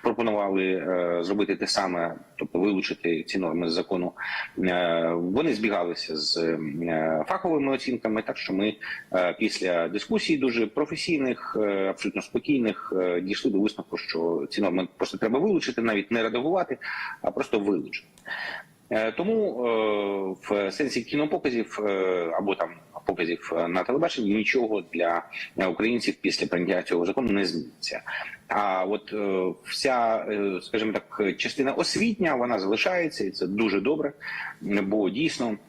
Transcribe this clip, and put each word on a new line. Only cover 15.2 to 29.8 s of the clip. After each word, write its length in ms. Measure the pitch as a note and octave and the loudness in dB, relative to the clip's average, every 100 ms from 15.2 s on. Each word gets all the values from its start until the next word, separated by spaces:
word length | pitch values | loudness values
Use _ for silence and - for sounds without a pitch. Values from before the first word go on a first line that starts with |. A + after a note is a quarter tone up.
| A2 C3 | 0 2
вилучити, 420 | G#3 F3 - A#2+ | 4 2 0 0
навіть 300 | A2+ G#2 G2 | 0 0 0
не 120 | A#2 | 0
редагувати, 540 | A2+ A#2+ C#3+ F#3 E3+ B2+ - - - - | 2 0 0 0 -2 -6 -6 -8 -8 -4
а 100 | - | -4
просто 280 | - - A2 | -2 0 0
вилучити. 480 | G2+ F#2 - - - - - - - - - - - | 2 0 -2 -10 -12 -20 -10 -8 -8 -10 -14 -20 -4
Е, 200 | A2 A2 | 0 0
тому, 540 | A2+ F#3 A3+ G3+ A#2+ A#2+ | 0 0 2 2 0 0
е, 840 | A2+ A2 G#2 G2+ G2 F#2+ F#2+ - | 2 2 2 0 -2 -2 -6 0
в 220 | G#2 G2 | 0 2
сенсі 300 | - C#3 B2 | 0 -2 -2
кінопоказів, 800 | A2+ D3 D3+ E3 D3 A#2+ G#2+ - G#2 | -2 -2 0 0 0 0 -2 -2 0
е, 60 | G2 F#2+ F2+ E2 | 2 2 2 0
або 220 | E2+ G2+ F#2+ | 0 0 0
там 140 | E2+ - - - - | -2 -4 -16 -6 -4
показів, 480 | F2+ E2+ E2+ - E2 | -2 -2 -2 -2 0
е, 100 | E2+ | 2
на 160 | F2+ | 0
телебаченні 520 | F#2 C3+ E3+ - G#2 G#2+ | 2 2 0 0 2 2
нічого 480 | G#2 C3 A#2 G#2 F2 | 4 2 2 -2 -2
для, 300 | E2+ E2+ E2+ - - - - | 0 2 2 -2 -12 -8 0
е, 80 | F#2 | 0
українців 500 | F2 A2 A#2+ - - | 2 2 2 0 0
після 260 | F#2+ - E2+ | -2 0 0
прийняття 360 | F2 F2+ F#2 | 0 2 0
цього 220 | - F2 F2 | 2 0 2
закону 260 | C3+ A#2+ | 0 2
не 140 | G2 F2+ | 2 2
зміниться. 560 | E2 - - - - - - - - - | -2 -6 -8 -8 -8 -8 -8 -8 -12 -2
А 360 | G#2 G#2 F#2+ | 0 2 0
от, 300 | F#2 G#2+ - | 0 -2 -4
е, 400 | G#2+ G2+ F#2+ F2+ E2+ | -4 0 2 0 -4
вся, 640 | - - | -8 -2